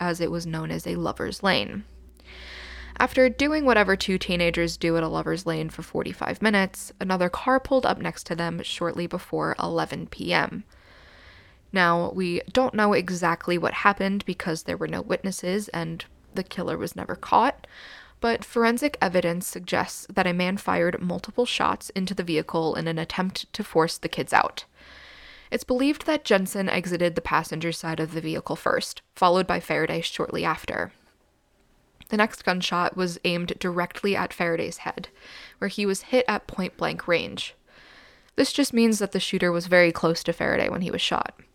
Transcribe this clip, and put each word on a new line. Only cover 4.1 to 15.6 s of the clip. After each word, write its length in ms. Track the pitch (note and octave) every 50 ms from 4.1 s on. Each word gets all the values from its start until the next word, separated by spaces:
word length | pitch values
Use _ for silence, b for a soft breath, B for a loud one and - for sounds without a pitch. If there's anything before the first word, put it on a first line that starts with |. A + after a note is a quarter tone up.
| F#3 F#3
teenagers 580 | - - F3+ F3 F3 E3+ E3+ F3 E3+ E3+ E3+
do 200 | - - E3 E3
at 60 | E3
a 60 | D#3+ D#3+
lover's 380 | E3 D#3+ D#3+ D#3+ D#3+ F3 -
lane 240 | E3 D#3+ D#3+ D#3 D#3+
for 120 | - -
forty-five 600 | D#3+ - - F3 - - F#3 - - - F3 -
minutes, 500 | G3+ A3 G#3 G3 F#3+ F#3+ - - - - - -
another 300 | F#3 F#3 F#3 F3+ F3+ F3+
car 280 | - - - C4 C4 C4
pulled 280 | - - C4+ C4 -
up 120 | - F#3+ -
next 260 | - E3 - - -
to 100 | - F3
them 260 | E3+ E3+ E3+ E3+ E3+
shortly 440 | - - - - F3 E3 - F3+ F3
before 500 | E3 F3 F3+ - - E3 D#3 D#3 D#3+ - -
eleven 480 | E3+ F3 E3+ E3 D#3+ - - E3+ E3
P 260 | - - - - F3
M. 320 | F3 E3 - - - F#3 - - B B B B B B B B B B B B B B B B B B B B
Now, 400 | - F#3+ F3 E3+ E3+ F3 F3 G3
we 300 | - F#3 F#3 F3 F3 - - -
don't 220 | - B3+ C4 - -
know 180 | G#3+ G#3 G#3
exactly 640 | G3+ E3 F3+ F#3 F#3 E3+ F3+ E3 E3+ - - F3+ F3
what 180 | E3+ E3 - -
happened 520 | - - G3+ G3+ - G3 G3 G3 G3+ -
because 380 | - F3+ - - F3+ D#3+ E3 -
there 120 | F3+ E3+
were 100 | F#3 E3
no 140 | D#3 E3 F3+
witnesses 680 | - - - - - G3 F#3 - - F3+ F#3 G#3+